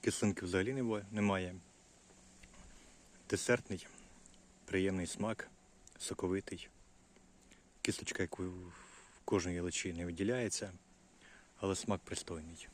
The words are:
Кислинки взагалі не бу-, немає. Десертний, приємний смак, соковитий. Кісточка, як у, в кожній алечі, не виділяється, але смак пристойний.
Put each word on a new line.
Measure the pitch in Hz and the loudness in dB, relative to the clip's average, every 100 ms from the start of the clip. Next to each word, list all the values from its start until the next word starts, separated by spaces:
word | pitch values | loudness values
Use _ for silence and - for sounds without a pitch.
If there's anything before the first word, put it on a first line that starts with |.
Кислинки | - - 107 95 | 2 4 2 2
взагалі | 90 92 98 | 2 2 2
не | 135 | 2
бу-, | 120 107 98 | 2 0 0
немає. | 107 104 98 90 90 - - - - - - - - - - - - - - - - - | 2 4 4 2 -6 -14 -20 -20 -20 -20 -20 -20 -20 -20 -18 -18 -18 -20 -20 -20 -20 0
Десертний, | 101 - 120 - 95 - - - - - - - - | 0 4 2 2 -6 -6 -18 -20 -20 -20 -20 -20 -20
приємний | - 95 95 95 87 | 0 4 4 4 -2
смак, | - 104 110 - - - - - - | -2 -2 -2 -8 -14 -20 -20 -20 -10
соковитий. | - - 90 95 - 85 - - - - - - - - - - - - | -8 -2 2 0 0 -10 -10 -18 -20 -20 -20 -20 -20 -20 -20 -20 -20 -8
Кісточка, | - 101 110 - | -4 -2 -4 -2
як | 92 - | -2 -2
у, | |
в | 92 90 90 85 - - - - | -4 -6 -12 -16 -18 -20 -20 -14
кожній | - 101 90 87 | 0 2 2 0
алечі, | 87 - 98 | 0 -2 -4
не | 82 | -2
виділяється, | 87 85 98 127 113 - 104 87 - - - - - - - - | -4 0 2 2 2 0 -4 -8 -18 -20 -20 -20 -20 -20 -20 -4
але | 98 92 | 0 0
смак | - 95 | 2 0
пристойний. | - 98 - 85 80 82 - | 0 -6 -4 -6 -8 -12 -16